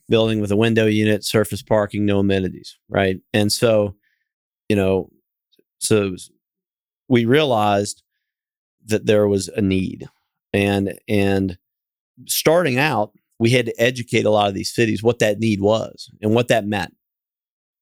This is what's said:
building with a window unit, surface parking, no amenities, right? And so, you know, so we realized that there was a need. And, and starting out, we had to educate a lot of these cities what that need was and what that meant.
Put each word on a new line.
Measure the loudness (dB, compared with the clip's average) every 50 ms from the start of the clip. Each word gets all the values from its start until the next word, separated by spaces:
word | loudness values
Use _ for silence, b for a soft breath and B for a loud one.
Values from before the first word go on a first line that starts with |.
| _ 0
building | 2 2 2 2 0 -2
with | -2 0
a | 0
window | 2 2 2 2 2 2
unit, | 2 2 2 2 2 0 0 -2
surface | 0 0 0 0 0 -4 -8 -4
parking, | -2 0 0 0 0 -2 -2 -2
no | 0 0 0
amenities, | 0 0 0 0 -2 -4 -6 -10 -16 -20 -20 _ _ -6
right? | -2 0 0 0 -2 -6 -6 _ -2
And | 0 0 0
so, | 0 0 2 2 2 2 0 0 -4 _ _ _ _ _ _ _ _ _ _ _ _ _ _ -2
you | 0
know, | 0 2 2 0 0 -2 -6 _ _ _ _ _ _ _ _ _ _ _ _ _ -8
so | -2 0 2 2 0 0 -6 -10 -14 -18 _ _ _ _ _ _ _ _ _ _ _ _ _ _ _ 0
we | 2 2 2
realized | 4 2 2 2 2 0 0 2 2 2 0 0 -2 -6 _ _ _ _ _ _ _ _ _ _ _ _ _ _ _ _ _ _
that | -4 -4 -2 2 2
there | 2 4 4 2
was | 2 0 -2 -4
a | -4 -2
need. | -2 0 0 0 -2 -4 -8 -12 -14 -16 _ _ _ _ _ _ _ _ -2
And, | -2 0 0 0 0 -2 -4 -6 -10 -6 -2
and | 0 0 0 0 0 -2 -2 -4 -8 -12 _ _ _ _ _ _ _ _ _ _ _ -16 -12 -8
starting | -6 -2 0 2 2 2 0 0 0 0
out, | 0 0 0 -2 -4 -4 _ _ _ _ _ -2
we | 0 2
had | 2 2 0
to | -2 -2 0
educate | 0 0 0 -2 -6 -4 -2 0 2
a | 2
lot | 2 2 2 0
of | -2
these | -4 -6 -6 -2
cities | 0 0 0 0 0
what | 0 0 0 2
that | 0 -2 0 0
need | 0 0 0 2
was | 2 2 0 0 -2 -6 -12 -16 -20 -20 -12 -6
and | -2 0 0
what | 0 2 2
that | 0 0 0
meant. | -2 -4 -4 -6 -8 _ _ _ _ _ _ _ _ _ _ _ _ _ _ _ _ _ _